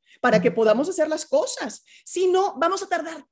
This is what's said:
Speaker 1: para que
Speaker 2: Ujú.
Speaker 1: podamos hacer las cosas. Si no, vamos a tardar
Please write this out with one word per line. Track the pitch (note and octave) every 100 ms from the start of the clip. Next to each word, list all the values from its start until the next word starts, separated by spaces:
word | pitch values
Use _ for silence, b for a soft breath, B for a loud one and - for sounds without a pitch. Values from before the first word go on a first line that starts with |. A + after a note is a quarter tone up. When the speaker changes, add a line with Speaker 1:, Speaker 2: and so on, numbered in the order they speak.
| b b
Speaker 1:
para | B3 G#3+
que | G3+
Speaker 2:
Ujú. |
Speaker 1:
podamos | - A3 A3 E4+
hacer | F4+ D#4
las | D#4 -
cosas. | C4+ B4+ - C#4 - b b
Si | b F4+ F#4
no, | F#4 G4 A#3+
vamos | E4 F#4
a | G4
tardar | E4+ D#4+ D#4+ -